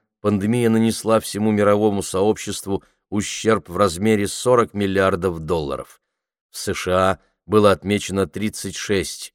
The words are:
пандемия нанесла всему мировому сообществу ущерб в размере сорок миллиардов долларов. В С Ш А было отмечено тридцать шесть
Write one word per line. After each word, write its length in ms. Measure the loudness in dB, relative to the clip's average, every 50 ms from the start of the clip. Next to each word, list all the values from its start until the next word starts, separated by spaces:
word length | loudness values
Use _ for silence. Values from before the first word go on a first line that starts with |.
| _ _ _ _
пандемия 480 | -2 0 0 0 0 0 0 2 2 2
нанесла 500 | 4 4 4 2 0 -2 0 0 0 0
всему 320 | 0 -2 -4 -2 0 0
мировому 500 | 2 2 4 4 4 4 4 2 0 0 -4
сообществу 800 | -4 -2 0 2 2 2 0 -4 -8 -10 -8 -6 -4 -6 -6 -6 _ _ _ _ _
ущерб 600 | -4 -4 -4 -4 -8 -2 0 0 0 0 -2 -6
в 80 | 0
размере 500 | 0 0 0 0 0 2 2 2 2 2
сорок 460 | -2 -4 -2 2 4 4 4 2 0 -2
миллиардов 640 | -2 -2 0 2 2 2 2 2 0 -2 -2 -2 -4
долларов. 640 | -4 -4 -2 -2 -2 -4 -6 -8 -10 -14 -20 _ _ _ _ _ _ _ _ _ _ _
В 60 | -14
С 160 | -8 -6 -6 -6
Ш 180 | -4 -4 -2
А 280 | 0 2 2 2 0 -2 _ _ _ _ _
было 260 | 0 2 4 6 6
отмечено 560 | 4 2 0 -2 -2 -2 -2 -4 -2 -2 -2
тридцать 480 | -2 -4 -6 -6 -6 -6 -8 -10 -10 -10
шесть 580 | -10 -6 -2 -2 -2 -2 -4 -8 -12 -14 -18